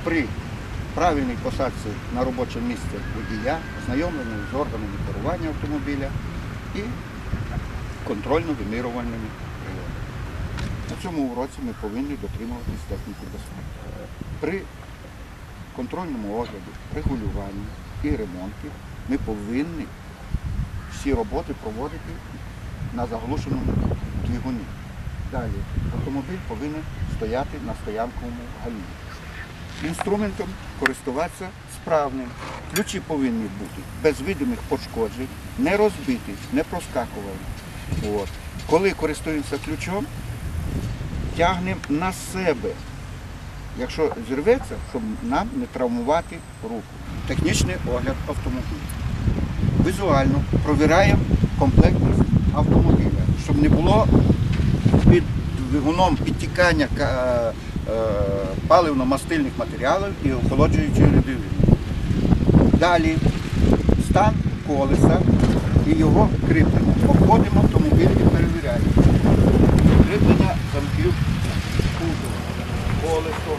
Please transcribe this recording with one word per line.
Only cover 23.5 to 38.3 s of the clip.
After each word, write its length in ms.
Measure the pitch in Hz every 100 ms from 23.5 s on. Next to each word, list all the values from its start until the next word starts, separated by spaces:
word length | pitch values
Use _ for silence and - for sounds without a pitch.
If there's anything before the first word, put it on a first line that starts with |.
| 131 - - - - - - -
двигуні. 380 | - 131 120 - - - - - - -
Далі 280 | 131 117 - - - - -
автомобіль 400 | - 277 262 - -
повинен 340 | 220 285 311 311 - - -
стояти 420 | 220 247 240 - 240
на 80 | 220
стоянковому 600 | 214 214 240 - 240 240 240 -
галії. 180 | - 117 - - - - - - - - - -
Інструментом 600 | 156 170 - 202 208 190 180 - - -
користуватися 680 | 131 127 - 127 170 - 185 - -
справним. 520 | - - 160 143 131 123 - - - -
Ключі 260 | 165 214 190
повинні 480 | - 151 131 113 107 98
бути 240 | - - - -
без 180 | 156 135
видимих 380 | 185 196 185 233
пошкоджень, 680 | - 143 - 233 220 233 269 - - -
не 180 | 139 202
розбиті, 560 | 214 170 139 120 101 98 -
не 120 | 247
проскакувані. 800 | - 180 - - 233 214 196 190 - - - - - - 104 202
От. 120 | 190